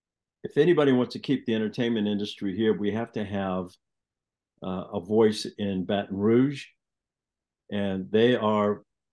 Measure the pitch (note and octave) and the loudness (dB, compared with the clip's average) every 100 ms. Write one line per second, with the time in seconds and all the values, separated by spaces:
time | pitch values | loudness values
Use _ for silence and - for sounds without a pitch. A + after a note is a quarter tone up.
0 | _ _ _ _ - C#3+ E3 E3+ C#3 B2+ | _ _ _ _ -4 2 4 4 4 4
1 | A#2 G#2+ - B2+ - A2 G#2+ G#2+ A#2 A#2 | 0 -4 -4 -2 0 -2 -2 -2 -2 0
2 | G#2 G#2 G#2 - G2+ F#2 A2 F#2+ G2+ G#2+ | -2 -2 -4 -6 -6 0 0 0 -2 -4
3 | A#2 A#2 F#2+ G2+ F#2+ F#2 F2+ - _ _ | -6 -8 -6 -4 -4 -4 -8 -14 _ _
4 | _ _ _ _ _ _ F#2 F#2 - G#2 | _ _ _ _ _ _ -10 -8 -8 -8
5 | G2 G#2+ A2 G#2+ - - G2+ F#2 F2+ G2+ | 0 4 4 2 -6 -6 -4 -4 -2 -4
6 | - G2 G#2 A#2+ C3+ C3+ - _ _ _ | -4 -2 2 4 2 -2 -14 _ _ _
7 | _ _ _ _ _ _ - G2+ G2+ F#2+ | _ _ _ _ _ _ -8 -4 -2 -4
8 | F#2+ G#2+ A#2+ A#2+ G#2+ G#2+ G#2 G#2 - _ | 0 2 4 4 2 2 2 -2 -8 _
9 | _ | _